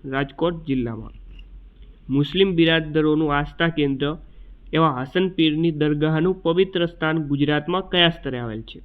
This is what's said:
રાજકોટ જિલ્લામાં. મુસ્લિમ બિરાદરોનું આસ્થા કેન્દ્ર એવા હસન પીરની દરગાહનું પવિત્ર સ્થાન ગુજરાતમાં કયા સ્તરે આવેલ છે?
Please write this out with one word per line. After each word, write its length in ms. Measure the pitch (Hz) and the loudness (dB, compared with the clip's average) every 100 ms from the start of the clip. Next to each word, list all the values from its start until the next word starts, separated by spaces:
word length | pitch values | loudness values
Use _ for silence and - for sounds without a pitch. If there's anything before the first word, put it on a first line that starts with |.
રાજકોટ 600 | 139 135 139 - 170 165 160 | -4 -4 -4 -2 -2 -2 -2
જિલ્લામાં. 460 | 131 117 110 107 - - - - - - - - - - | -2 -2 -6 -12 -16 -20 -20 -20 -20 -20 -20 -20 -20 -2
મુસ્લિમ 440 | 135 143 185 196 | 0 0 2 2
બિરાદરોનું 840 | 170 165 165 156 156 156 151 156 143 | 4 4 4 2 0 2 2 2 0
આસ્થા 300 | 147 - 165 | -2 0 0
કેન્દ્ર 480 | 160 143 135 139 165 - - - - - | 2 0 0 -2 -4 -12 -20 -20 -20 -4
એવા 300 | 156 160 127 | 2 2 2
હસન 260 | 131 185 185 | -4 0 0
પીરની 420 | 180 160 151 170 | 2 0 2 0
દરગાહનું 720 | 151 151 147 156 160 175 190 | 2 0 2 0 2 0 0
પવિત્ર 440 | 165 170 190 185 170 | 0 2 0 0 -4
સ્થાન 320 | - 156 160 | -2 -2 0
ગુજરાતમાં 720 | 147 139 143 147 151 180 190 | -2 0 2 0 0 -4 0
કયા 200 | 180 170 | 4 4
સ્તરે 300 | 165 139 123 | 2 -8 -6
આવેલ 240 | 120 110 | -6 -8
છે? 160 | 113 - | -12 -18